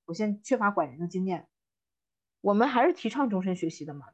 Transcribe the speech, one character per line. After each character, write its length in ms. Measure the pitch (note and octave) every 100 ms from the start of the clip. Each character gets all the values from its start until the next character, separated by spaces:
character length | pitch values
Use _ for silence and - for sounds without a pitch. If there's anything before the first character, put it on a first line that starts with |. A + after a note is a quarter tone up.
我 80 | -
现 220 | E3+ G#3+
在 60 | G3+
缺 140 | - A#3+
乏 160 | G#3
管 180 | G3+ D3
人 80 | C#3
的 80 | F3
经 180 | F#3
验， 220 | F#3 E3+ - _ _ _ _ _ _ _ _ _
我 120 | G3
们 140 | G3+ C4+
还 180 | B3+ F4
是 40 |
提 160 | F4 A3
倡 220 | B3+ C4
终 100 | G3
身 140 | F#3
学 160 | F3+ E3
习 140 | -
的 100 | D3+
嘛， 120 | C#3+ -